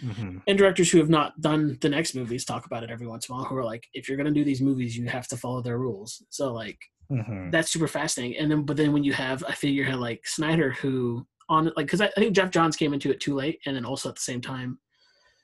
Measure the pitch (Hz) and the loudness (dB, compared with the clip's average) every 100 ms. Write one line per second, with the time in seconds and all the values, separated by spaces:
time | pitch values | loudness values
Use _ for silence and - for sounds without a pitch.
0 | 123 101 101 90 - 196 196 185 170 175 | -10 -8 -8 -4 2 6 6 6 6 8
1 | 151 160 147 - 156 151 151 127 156 143 | 8 6 4 0 0 2 2 2 2 2
2 | 165 131 117 123 - 113 - 117 113 117 | 0 -4 -4 -6 -6 -8 -6 -8 -8 -10
3 | 120 113 - 127 135 135 117 117 - - | -10 -10 -10 -8 -6 -4 -4 -6 -12 -12
4 | 135 135 147 147 143 131 135 131 120 117 | -6 -2 2 2 2 2 2 2 -2 -4
5 | 120 123 120 123 123 127 120 120 127 101 | -4 -6 -6 -8 -6 -4 -4 -2 -4 -6
6 | 107 - _ - 139 117 107 - - _ | -10 -16 _ -6 -4 -4 -8 -12 -20 _
7 | - 131 110 101 90 160 165 165 147 151 | -6 -4 -4 -6 -2 0 0 0 -2 -2
8 | 151 - 123 117 151 151 143 143 151 147 | -4 -4 -4 -2 2 2 2 2 2 4
9 | 139 127 131 131 - - 143 139 135 131 | 2 0 -2 -4 -6 -4 0 0 0 -2
10 | 120 113 - - 151 160 139 123 139 131 | -4 -6 -6 -2 2 4 2 0 -2 0
11 | 123 120 - _ - 160 160 160 143 180 | 0 -2 -8 _ 0 2 2 0 0 2
12 | 202 196 226 196 190 180 165 151 151 143 | 2 2 2 4 2 4 2 2 0 0
13 | 139 131 - 139 139 165 - 135 117 135 | 0 -2 -2 -2 -2 -4 -4 -6 -4 -6
14 | 131 123 - 123 127 131 127 127 _ _ | -8 -8 -6 -6 -8 -8 -8 -10 _ _
15 | _ _ _ _ | _ _ _ _